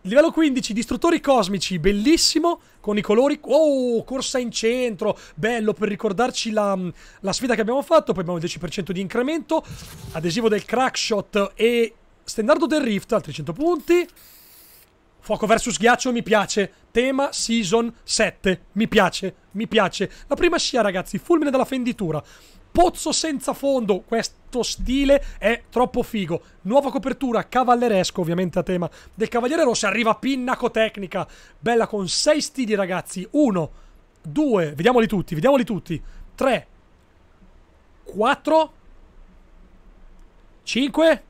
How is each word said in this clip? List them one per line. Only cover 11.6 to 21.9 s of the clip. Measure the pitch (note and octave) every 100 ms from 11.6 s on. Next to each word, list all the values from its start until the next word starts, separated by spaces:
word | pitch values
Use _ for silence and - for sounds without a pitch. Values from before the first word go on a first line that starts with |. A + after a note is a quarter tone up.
| A3+ A#3+ A3+ - _ _
stendardo | - - G#3+ D#4 D4
del | D4+
Rift, | C4+ G3+ -
altri | A3 D3+
cento | C#3+ D3+
punti. | E3 D#4 F4 - F4 F4 - - - - - - - _ _ _ _
Fuoco | - G#3+ G#3+
versus | A3 - F#3
ghiaccio, | A3+ B3 C4
mi | A#3+
piace. | F3 G#3+ F#3 - G3 _ _
Tema | - B3+ C4+ C#4
Season | - - A#3 G3 A3 A#3 A3+
sette, | - - G3+ - G3 F#3 -
mi | - A3+
piace, | G#3+ G3 - F#3+ - _
mi | F#3+ A3+
piace. | A3 F#3 - F#3 - -
La | C#4+
prima | F4 E4
scia, | - B3+
ragazzi, | G3+ F#3 F3 F#3+
fulmine | - E4+ D4
della | C4
fenditura. | A#3+ C4 A#3+